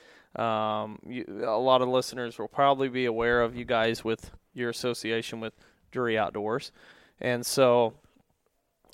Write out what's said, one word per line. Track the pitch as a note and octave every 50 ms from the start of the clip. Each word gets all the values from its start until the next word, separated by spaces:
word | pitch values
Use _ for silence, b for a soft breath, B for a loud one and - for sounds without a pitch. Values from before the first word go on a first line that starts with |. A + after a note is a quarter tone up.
| B B B B B B B - A#2
um, | A2+ A2 A2 A2 G#2+ G#2+ G#2+ G#2+ G#2+ G#2+ - -
you, | F2 B2 B2 - - G2 G#2 A#2
a | A#2+ A2 A2
lot | B2+ C3 C3 B2+ B2+
of | B2+
listeners | B2+ B2+ B2 - - B2+ B2 A#2 A2+ -
will | G#2+ -
probably | - - C#3 C#3 C#3 C3+ C3+ C3
be | B2 B2+ B2+
aware | A#2+ A2 A2+ A#2 A#2+ A#2+ A#2+ A#2+
of | A#2 B2
you | A#2+ A#2+
guys | A#2 A#2+ A2+ A2 A2+ A2+ - -
with | A2+ A2+ - - - - - _ _ -
your | B2+ B2 A#2+
association | A#2 - - B2 A#2+ - - A2 A2+ A2+ A2+ - - A2+
with | A2 A2 - _ b b b b b b -
Drury | B2+ B2 A#2 A2 A2
Outdoors. | G#2 - - G#2+ G#2 G#2+ A2+ C#3 - - - B B B B B B B B B
And | - B2+ B2 A#2+ A#2+
so, | - - C#3 C3 B2 A#2+ A#2+ A#2 A2 A2+ - _ _ _ _ _ _ _ _ _ _ _ _ _ _ _ _ _ _